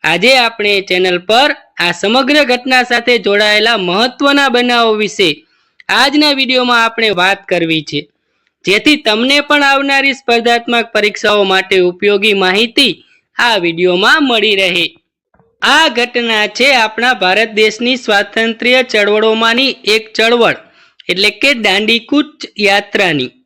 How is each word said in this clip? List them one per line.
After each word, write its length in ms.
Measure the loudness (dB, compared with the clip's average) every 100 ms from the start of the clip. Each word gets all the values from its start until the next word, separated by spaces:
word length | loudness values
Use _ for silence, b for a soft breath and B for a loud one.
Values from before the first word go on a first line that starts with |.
આજે 280 | -2 0 2 2
આપણે 360 | 0 -2 -2 -2 -2
ચેનલ 320 | -2 0 -2
પર 280 | 0 2 2 -2 _ -6
આ 80 | -4
સમગ્ર 460 | -2 -2 0 2 0
ઘટના 440 | 2 -2 0 0 0
સાથે 240 | -2 0 0
જોડાયેલા 600 | 0 0 2 2 0 0
મહત્વના 720 | -2 -2 -2 0 0 2 2
બનાવો 400 | 0 0 2 2 0
વિશે 320 | -4 0 -2 -2 b b b b -4
આજના 480 | 0 2 2 0 0
વીડિયોમાં 440 | 0 0 0 2
આપણે 260 | 0 0 -2
વાત 260 | 0 0 -2 -2
કરવી 380 | -2 0 -2
છે, 160 | -4 -10 -10 _ _ _ _ _
જેથી 380 | -2 0 2 0
તમને 320 | 0 0 0 0
પણ 220 | 0 0 2
આવનારી 520 | 0 0 0 0 -4
સ્પર્ધાત્મક 680 | -2 0 2 -2 0 -4 -2
પરીક્ષાઓ 520 | -2 -2 -2 -2 0
માટે 320 | 2 0 0 0
ઉપયોગી 580 | 0 0 -2 0 0 0
માહિતી 500 | 0 0 -2 0 -2 -2 b b b -4
આ 200 | -2 0
વીડિયોમાં 680 | -2 0 0 2 2 2 2
મળી 300 | 0 0 0
રહે. 260 | 0 0 -4 _ _ _ _ _ _ _
આ 240 | 0 2 2
ઘટના 540 | -2 -4 -4 -2 -2 -2 0
છે 100 | 0
આપણા 400 | 2 0 -2 -2 0
ભારત 340 | 0 0 0 0
દેશની 420 | 0 0 -4 -4
સ્વાતંત્ર્ય 800 | 0 0 0 -2 -4 -2 -2 0
ચળવળોમાંની 920 | 0 -2 0 2 0 0 0 0 -2 -4 -2
એક 100 | -2 -2
ચળવળ, 440 | -2 0 2 2 0 -10 b b b -8
એટલે 220 | -2 -2
કે 180 | -2 -2 0
દાંડીકૂચ 840 | 0 0 0 -2 0 -2 -2 _ -18 -2
યાત્રાની. 720 | 0 0 -2 -2 0 -2 -4 _